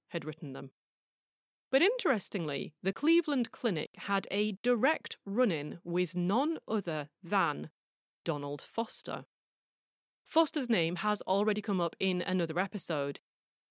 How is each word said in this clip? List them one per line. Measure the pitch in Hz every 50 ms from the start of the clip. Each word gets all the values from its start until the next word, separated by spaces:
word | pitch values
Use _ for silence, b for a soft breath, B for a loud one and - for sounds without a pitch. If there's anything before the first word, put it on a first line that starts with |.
| _ _
had | - 165 131
written | 151 151 - - 143 131
them. | 135 139 131 - _ _ _ _ _ _ _ _ _ _ _ _ _ _ _ _ _ _ _ -
But | 277 330
interestingly, | 403 508 494 - 339 247 202 - - - 190 165 151 143 139 151 156 - _ -
the | 185 196
Cleveland | - - 311 330 339 320 302 285 262 233 - -
Clinic | - - 226 175 156 - - -
had | - - - 202 196 196 - -
a | 202 214 214 202 - -
direct | 247 247 220 220 294 320 - - - - - -
run-in | 202 196 226 254 214 170 147 147 151 165 175 -
with | 175 170 180 180 170 -
none | 180 175 180 196 240 285 311 330 - -
other | - 220 208 196 170 156 151 147 - _ _ -
than | 165 202 196 175 156 143 143 151 151 _ _ _ _ _ _ _ _ _ _ -
Donald | - 151 143 143 143 147 147
Foster. | - - - - 233 - - - - - 151 147 135 _ _ _ _ _ _ _ _ _ _ _ _ _ _ _ _ _ _ _ _
Foster's | - - 320 320 302 - 294 262 233
name | 233 185 165 165 180
has | 165 180 214 208 202 -
already | - 190 196 208 214 202 208 -
come | - 196 185
up | 170 165 - -
in | 185 190 180 180 -
another | - 185 185 170 156 151 170
episode, | 196 190 - 190 - - 165 147 139 143 143 - _ _ _ _ _ _ _ _ _ _